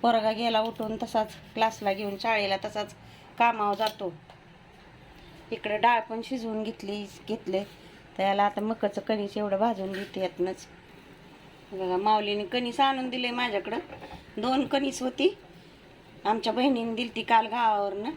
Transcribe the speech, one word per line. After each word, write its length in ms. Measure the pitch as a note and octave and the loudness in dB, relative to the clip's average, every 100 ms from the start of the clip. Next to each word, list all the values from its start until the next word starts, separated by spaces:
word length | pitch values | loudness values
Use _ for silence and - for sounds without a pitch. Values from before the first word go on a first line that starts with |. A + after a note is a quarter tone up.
पोरगा 300 | A#3 A3+ A3 | 4 4 2
गेला 300 | A3 A#3 A3 | 0 2 2
उठून 360 | A3+ A3+ G#3+ A3 | 0 -4 -6 -4
तसाच 320 | A3+ A#3 A3 - - | -2 0 0 -6 -12
क्लासला 400 | - A3 A3 G#3 | 0 0 2 -2
घेऊन 240 | G3 G#3 G3 | -2 -2 -4
शाळेला, 400 | A3+ A3 G3 G3 G#3 | 0 0 2 0 -2
तसाच 300 | G#3+ G3+ - - - - - | -6 -8 -10 -20 -20 -20 2
कामावर 360 | A#3 A3+ G#3 G3+ | 4 4 0 2
जातो. 380 | A3 - F#3+ D#3+ - - - - - - - - - - - - - | 0 -2 -8 -8 -18 -20 -20 -20 -20 -20 -20 -20 -20 -20 -20 -20 -10
इकडं 300 | A3+ G#3+ G#3 | -8 -2 4
डाळ 180 | A#3 A#3+ | 4 4
पण 220 | A3 A3+ | 2 -8
शिजवून 400 | A3 C4 A3+ A3 | -6 -6 -4 -4
घेतली, 420 | G#3+ A3+ G3 G#3 G3+ - - | -4 -6 -6 -6 -8 -14 -8
घेतले. 360 | G#3+ - F#3+ G3 - - - - - | -6 -2 -2 -2 -12 -20 -20 -18 -2
तर 60 | |
याला 200 | F#3+ G3 | 0 4
आता 180 | G3+ G3+ | 2 2
मकाचं 400 | G#3+ A3 G#3 G3+ | -4 0 -2 -2
कणीस 360 | - A3 G3+ G#3+ | -2 -2 -2 -4
एवढं 220 | G#3 G3 | -2 2
भाजून 320 | A3+ G#3 F#3+ | 2 0 -4
घेते 300 | F#3+ G3+ - | -6 -6 -4
यातनंच. 460 | F#3 - F3+ F3+ - - - - - - - - - - - | -6 -2 -4 -4 -14 -20 -20 -20 -20 -20 -20 -20 -20 -20 -14
बघा, 260 | G3 F#3 F3+ | -6 0 2
माऊलीने 480 | G#3 G#3+ G#3 G#3 G3+ | 4 4 4 -2 0
कणीस 340 | B3 B3 A#3+ | -2 -2 2
आणून 300 | C4+ C4+ B3+ | 4 4 -2
दिले 220 | B3 B3 | -2 -2
माझ्याकडं. 480 | A#3+ B3 G3+ F3+ A#3 - - - - - - | -2 0 -2 -2 -6 -6 -14 -16 -16 -14 -4
दोन 300 | A#3 C4 C4+ | 0 2 2
कणीस 340 | C#4 C#4 C4 | 2 0 -2
होती, 360 | B3+ B3 F4 G4+ - - - - - - - - G3 | -4 2 2 2 -16 -20 -20 -20 -20 -20 -20 -6 -2
आमच्या 280 | A3 G#3+ | 0 0
बहिणीने 420 | G#3+ C4 B3 A#3 A3 | 2 2 2 -2 -4
दिलती 260 | A#3+ A3+ | -4 -6
काल 260 | - A#3 A#3 | 4 4 4
गावावरनं. 640 | A#3 A3+ G#3+ G3+ G3 A3+ | 2 2 2 0 -4 -6